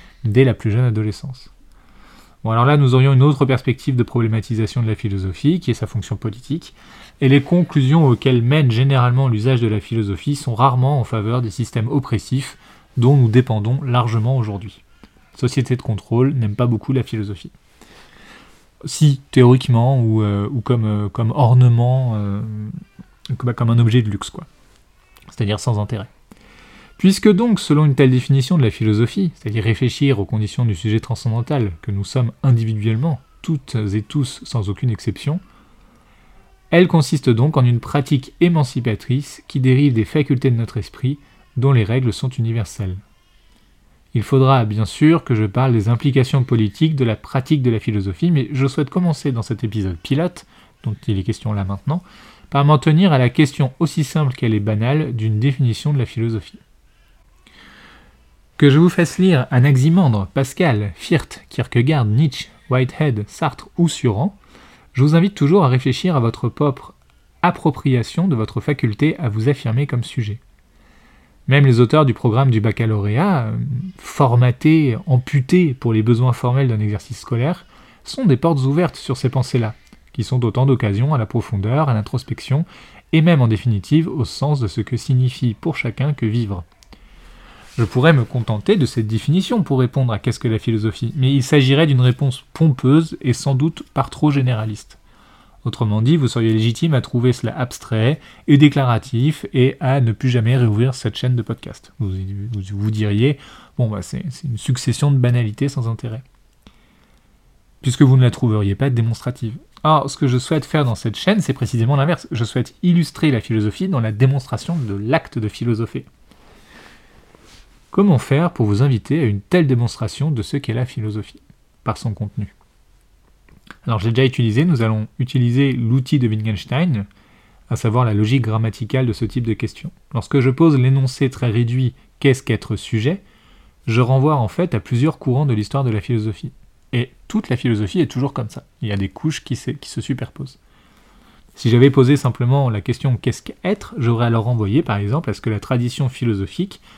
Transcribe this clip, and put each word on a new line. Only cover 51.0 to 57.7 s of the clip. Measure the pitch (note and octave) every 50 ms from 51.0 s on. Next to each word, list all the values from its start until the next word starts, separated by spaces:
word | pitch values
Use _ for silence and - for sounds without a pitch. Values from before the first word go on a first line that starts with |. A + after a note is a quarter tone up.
| - -
il | G#2 F#2+
est | F2+
question | - G#2+ - - A2+ G#2
là | G2+ G2
maintenant, | F#2+ G2 G2 - C3+ D3+ F3+ - - - - - - - _ - -
par | - C#3+ C#3+
m'en | D3 D#3
tenir | D3 - D#3+ D3+ D#3+ G3 F#3+ D3+
à | C3
la | B2+ A#2
question | - - D#3 C#3 - - D3 B2+ - -
aussi | E3 D3+ - E3+ D3
simple | - - D#3+ D3+ C3+ B2+
qu'elle | - B2+ A#2 G#2+
est | G#2
banale | G2+ A2 A2 G#2 A2+ B2 C#3+ D#3 D#3 B2 B2
d'une | A2 G#2+ A2 G#2+ G#2+
définition | A#2 C#3+ C3 - C3+ A#2+ A2 - - D3 D3
de | C3+
la | A#2
philosophie. | - - A2+ A2+ A2+ A2+ G#2+ - - - - _ _ _ _ _ _ _ _ _ _ _ _ _ _ _ _ _ _ _ - - -